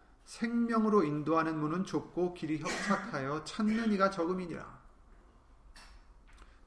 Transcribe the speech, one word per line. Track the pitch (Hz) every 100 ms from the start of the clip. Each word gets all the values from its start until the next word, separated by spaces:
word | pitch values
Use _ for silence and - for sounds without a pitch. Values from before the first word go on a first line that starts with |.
| - -
생명으로 | - - 226 233 233 226 214 208
인도하는 | 151 151 147 160 160 160
문은 | 151 180
좁고 | 185 151 - - 180
길이 | 175 151 151
협착하여 | 170 - 185 196 - 147 131 151
찾는 | - - 214 220 226
이가 | 196 190
적음이니라." | 190 170 185 175 139 - 135 - - - - - - - - - - - - - - - - - -